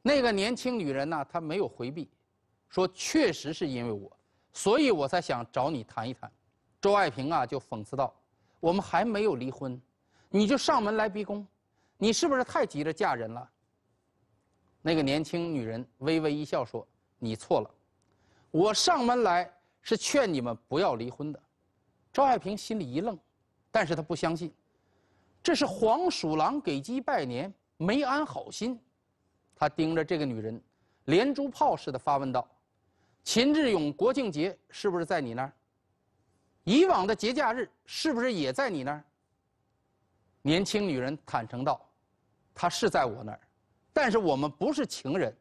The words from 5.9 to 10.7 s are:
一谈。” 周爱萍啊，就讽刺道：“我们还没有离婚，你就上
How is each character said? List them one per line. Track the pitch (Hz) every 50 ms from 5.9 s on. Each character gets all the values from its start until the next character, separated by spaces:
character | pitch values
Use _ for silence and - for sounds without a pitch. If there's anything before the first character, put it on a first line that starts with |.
| - 117 110 123
一 | 127
谈。” | _ - - _ _ _ _ _ _ _ _ _ _
周 | - 202 202
爱 | 202 190 156
萍 | 113 135 131 147
啊， | 170 151 127
就 | 117 143 135
讽 | - _ 127 110 104
刺 | - -
道 | 131 135 - - _ _ _ _ _ _ _ _ _
：“我 | - 165
们 | 175 202
还 | 185 - - 170 214
没 | 240 214 202 214
有 | 214 147
离 | 120 123 131
婚， | 127 - 139 131 123 123 _ _ _ _ _ _ _ _ _ _
你 | - 196 214
就 | 202 285
上 | - - -